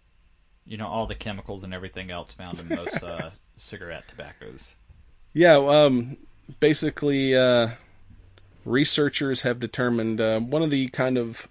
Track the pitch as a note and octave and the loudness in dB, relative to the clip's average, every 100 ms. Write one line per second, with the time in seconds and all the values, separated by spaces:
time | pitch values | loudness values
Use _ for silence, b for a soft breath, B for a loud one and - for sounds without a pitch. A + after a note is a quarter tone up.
0 | _ _ _ _ _ _ - G#2+ G#2 A2 | _ _ _ _ _ _ -16 -10 -6 -6
1 | A2 G#2 A2 G2 - G2+ F#2+ F#2 F#2 - | -6 -8 -10 -10 -10 -12 -10 -10 -12 -12
2 | F#2 F2 E2 - F2+ F2 E2+ - F2 - | -12 -12 -12 -16 -14 -14 -8 -8 -8 -10
3 | F2 E2+ D#2+ - _ - - G#2+ F2 D#2+ | -10 -10 -12 -16 _ -20 -18 -14 -12 -14
4 | - - C#2+ - A1 B1+ - - _ - | -16 -18 -18 -18 -18 -18 -20 -20 _ -20
5 | - - - D3+ E3+ C#3+ C#3 D3+ D3 B2+ | -20 -20 -6 4 8 8 8 6 6 4
6 | A#2+ C#3 - - - - D3 D3+ D3+ - | -2 -12 -18 -20 -20 0 2 2 -2 -2
7 | D3 C#3 C3+ C3 B2+ A#2+ A2+ A#2 B B | 0 0 2 4 4 4 2 -4 B B
8 | - - - - - - A2+ B2+ D3+ - | -20 -20 -20 -20 -20 -14 -2 2 2 2
9 | C#3+ - C#3 B2+ B2+ A#2+ A#2 - B2 A#2 | 0 0 -2 -2 -2 -2 -6 -2 0 0
10 | A2+ A2 A2 A2 A#2+ D3+ D#3+ C#3 B2+ - | 0 0 0 0 -2 -2 0 0 -2 -2
11 | C3 B2+ A#2 A2+ - | 0 0 -2 -8 -18